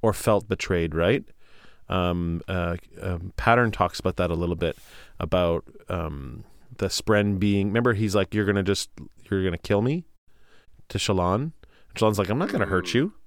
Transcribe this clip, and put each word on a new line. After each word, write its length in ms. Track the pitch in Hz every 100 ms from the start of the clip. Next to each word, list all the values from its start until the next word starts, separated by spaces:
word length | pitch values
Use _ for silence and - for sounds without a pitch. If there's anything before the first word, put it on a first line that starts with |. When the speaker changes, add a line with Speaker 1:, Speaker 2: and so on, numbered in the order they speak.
Speaker 1:
or 100 | 110
felt 360 | 104 - 104 -
betrayed, 460 | 98 - 87 82
right? 300 | 78 87 139 - - - - - - -
Um, 520 | 92 90 87 85 82 -
uh, 280 | 92 85 85 - -
um, 300 | 95 90 92 -
Pattern 340 | 117 120 117
talks 300 | - 90 -
about 160 | 92 90
that 140 | 87
a 40 |
little 220 | 82 87 85
bit 200 | 82 - - - - -
about, 440 | 82 92 87 85 - - -
um, 560 | 90 80 73 67 62 - - - -
the 80 | 101
Spren 520 | - - 104 104 95
being. 300 | 101 101 98
Remember, 240 | 110 123
he's 240 | 104 107 101
like, 180 | 95
"You're 120 | 104 101
gonna 180 | 101
just, 260 | 95 98 - - - - -
you're 140 | 98
gonna 140 | 92 85
kill 220 | - 104
me," 260 | 120 165 - _ _ - - - - - -
to 100 | 95
Shallan. 360 | - 95 90 104
And 100 | 156 - - _ -
Shallan's 240 | - 110 104
like, 100 | 98
"I'm 80 | 120
not 120 | 185
gonna 160 | - 95
hurt 200 | 92 -
Speaker 2:
Mm. 80 |
Speaker 1:
you. 180 | 123 185 -